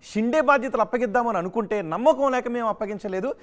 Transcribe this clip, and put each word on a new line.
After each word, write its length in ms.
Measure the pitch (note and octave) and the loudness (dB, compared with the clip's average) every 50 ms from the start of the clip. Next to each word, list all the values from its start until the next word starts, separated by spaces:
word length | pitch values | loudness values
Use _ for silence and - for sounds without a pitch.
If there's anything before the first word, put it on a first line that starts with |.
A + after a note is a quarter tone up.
| - - - | -16 -6 -2
షిండే 280 | G#3 A3 A#3+ A#3+ D#4 | -2 0 2 2 2
బాధ్యతలు 400 | C#4+ C#4 C#4+ C#4 A3+ C4+ G#3+ A#3 | 4 4 4 4 2 0 0 0
అప్పగిద్దామని 560 | G#3+ G#3 - B3 B3 G#3+ G3 B3 A#3 A#3 G#3+ F3+ | 0 0 0 -2 -2 0 0 0 0 2 0 -2
అనుకుంటే 440 | E3+ F#3 - A#3 G#3+ F#3 G#3+ G#3 | -2 -2 -2 -4 -2 -2 -2 -4
నమ్మకం 500 | F#3+ D#3 D#3+ F3+ A#3+ D4+ D4+ B3+ C#4 C4+ | -2 -2 -4 0 4 4 4 4 4 0
లేక 160 | B3+ B3+ B3+ B3 | 0 0 -2 -2
మేము 200 | A#3+ A#3+ A#3 A3 | -4 -4 -2 -2
అప్పగించలేదు, 680 | G3+ - A3 G3+ G#3+ F#3+ - G#3 F#3 F#3 F#3+ C4 - - | -4 -4 -6 -6 -6 -8 -6 -6 -4 -4 -4 -4 -6 -8